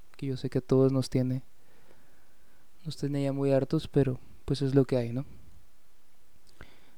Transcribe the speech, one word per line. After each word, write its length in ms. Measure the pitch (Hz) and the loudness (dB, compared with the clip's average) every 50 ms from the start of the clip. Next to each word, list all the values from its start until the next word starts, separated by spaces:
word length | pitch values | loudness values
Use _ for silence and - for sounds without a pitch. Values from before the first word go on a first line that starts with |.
| - - - | -14 -14 -10
que 120 | - 143 | -8 -4
yo 100 | 135 127 | -4 -4
sé 120 | - - 131 | -4 -4 -2
que 100 | - 131 | -2 -2
a 20 | |
todos 300 | - - 135 131 135 135 | 4 6 8 8 8 8
nos 180 | 135 131 127 - | 6 4 2 2
tiene, 340 | - 131 127 127 127 131 - - - - - - - - - - - - - - - - - - - - - - - - - - - - - | 2 2 2 2 0 -2 -4 -8 -12 -12 -12 -12 -12 -12 -12 -12 -12 -12 -12 -12 -12 -12 -12 -12 -12 -12 -12 -12 -12 -12 -12 -12 -12 -10 -8
nos 120 | 156 - | -8 -6
tiene 260 | - 147 143 143 143 139 | -4 -4 -2 0 0 0
ya 80 | 139 | 0
muy 200 | 135 139 139 139 | 2 2 4 4
hartos, 360 | 135 131 139 - 160 156 - | 4 4 4 4 2 0 0
pero 320 | - - 143 131 127 127 - - - - - - | 4 4 4 4 4 2 -2 -6 -12 -14 -8 -4
pues 160 | - 139 - | -2 0 0
es 140 | 139 131 135 | 2 6 6
lo 100 | 139 127 | 6 6
que 120 | - 131 | 6 4
hay, 160 | 123 117 117 117 | 0 0 0 -2
¿no? 120 | 131 143 - - - - - - - - - - - - - - - - - - - - - - - - - - - - - - - - - - | -4 -6 -6 -10 -12 -12 -12 -12 -12 -12 -12 -12 -12 -12 -12 -12 -12 -12 -12 -12 -12 -12 -12 -12 -12 -12 -12 -12 -12 -12 -12 -12 -14 -14 -14 -14